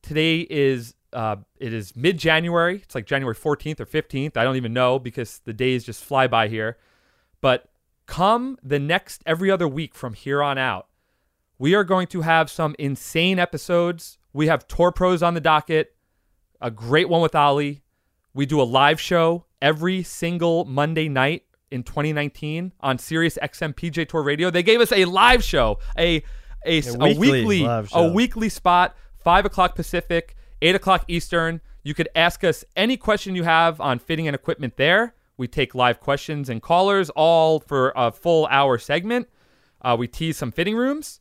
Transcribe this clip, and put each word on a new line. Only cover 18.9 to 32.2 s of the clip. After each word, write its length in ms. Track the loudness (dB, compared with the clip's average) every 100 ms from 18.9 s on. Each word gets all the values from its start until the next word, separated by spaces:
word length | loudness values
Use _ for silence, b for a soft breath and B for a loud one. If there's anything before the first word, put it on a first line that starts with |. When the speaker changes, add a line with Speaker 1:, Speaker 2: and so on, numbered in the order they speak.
| 2
Speaker 1:
show 460 | 0 2 2 0 _ _
every 400 | 0 2 -2 -2
single 640 | -6 -6 -4 0 0 0 0
Monday 420 | -2 0 0 -2
night 360 | 0 0 -2 _ _ _
in 120 | -10
twenty 300 | -8 -4 -2
nineteen 600 | -2 -6 -8 -8 -8 -8 _
on 180 | -4 -4
Sirius 400 | -4 -2 -2 -2
X 220 | -10 -6
M 100 | -8
P 160 | -6 -6
J 140 | -6
Tour 180 | -4 -2
Radio. 280 | -2 0 0
They 120 | 2
gave 180 | 2 4
us 120 | 4
a 140 | 2 2
live 360 | 4 6 6
show, 360 | 2 2 0 0 B -2
a, 240 | 0 0 b b b b -2
a, 120 | 0
s-, 160 | 0
Speaker 2:
A 40 | 2
Speaker 1:
a 80 | 2
Speaker 2:
weekly 220 | 4 4
Speaker 1:
weekly, 320 | 4 2 2
Speaker 2:
live 240 | 0 -2 -2
Speaker 1:
a 20 |
Speaker 2:
show. 240 | 2 2
Speaker 1:
weekly 360 | 2 0 0 -4
spot, 440 | 0 2 4 2 -2 -20 -4 2
five 180 | 4
o'clock 300 | 2 0 0
Pacific, 640 | 0 -4 -4 -2 -4 -4 -20 -20 0
eight 140 | 2 2
o'clock 280 | 2 0 0
Eastern. 520 | -6 -2 -2 -2 -6 -14 -14
You 120 | -10
could 140 | -4 -2
ask 300 | 2